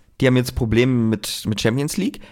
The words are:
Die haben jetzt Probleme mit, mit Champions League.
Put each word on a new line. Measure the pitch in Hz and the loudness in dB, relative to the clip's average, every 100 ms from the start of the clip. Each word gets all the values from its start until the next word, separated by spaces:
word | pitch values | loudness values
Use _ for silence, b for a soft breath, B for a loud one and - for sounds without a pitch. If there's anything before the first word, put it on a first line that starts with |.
| _ _ | _ _
Die | 131 | 2
haben | 127 | 2
jetzt | 123 | 0
Probleme | - 120 113 127 | -2 0 2 4
mit, | 123 113 110 - - - | 2 0 -2 -4 -8 -6
mit | 107 | -2
Champions | 113 123 147 - | 0 0 -2 -2
League. | 208 - B | -4 -6 B